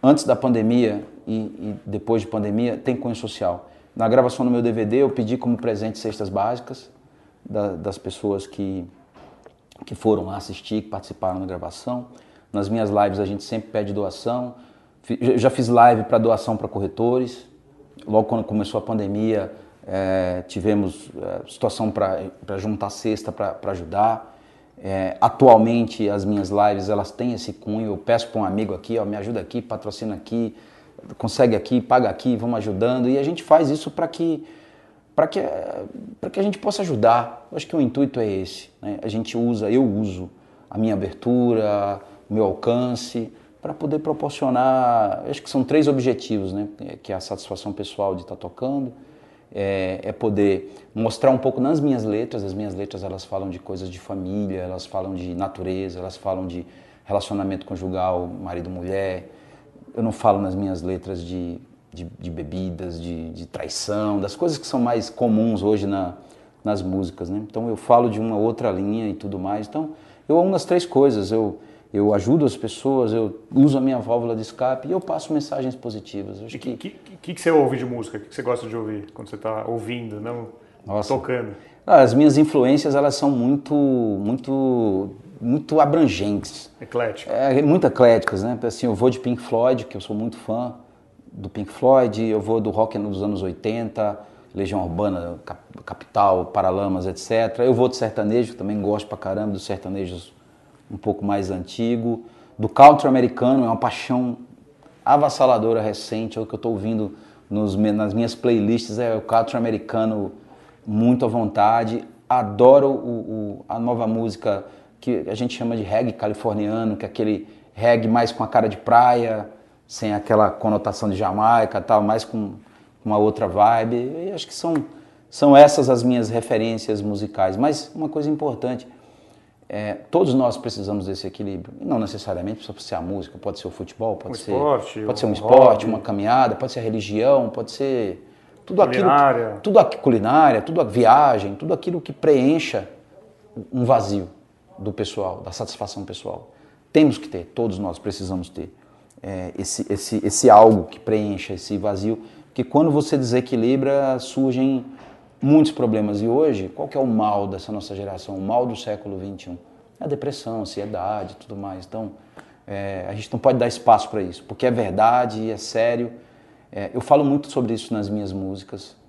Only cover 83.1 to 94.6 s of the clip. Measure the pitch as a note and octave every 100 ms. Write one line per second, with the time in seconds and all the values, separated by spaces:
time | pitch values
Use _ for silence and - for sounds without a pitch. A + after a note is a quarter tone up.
83.1 | - C#3+ C3+ A#2+ C#3+ C#3 D3 C#3+ B2+ A2+
84.1 | G2 G2+ C3 C3 C3+ C3 B2 A2+ F#2+ G2
85.1 | - - - A#2+ C#3+ D3 D#3 D3 D#3+ D3
86.1 | G2+ G#2 G#2 - - - _ A2+ A#2+ A#2
87.1 | G2+ - A#2 C3+ C3 D3+ F3 C#3+ - B2
88.1 | A2+ - G2 G#2+ A#2+ A#2+ - B2 G2+ B2
89.1 | B2 B2 A#2+ - A2+ A#2+ B2+ G#2+ G2+ -
90.1 | G#2+ A#2 A#2 - A2+ B2 - - _ _
91.1 | _ - - G2 - G2 - B2+ C3+ B2
92.1 | G#2+ A2+ G#2+ G2 A2+ A2 G2 A2 A2+ G2+
93.1 | F#2+ G#2 G2+ F#2 E2+ A2 A2+ A2+ A2+ G#2
94.1 | G2 - - - -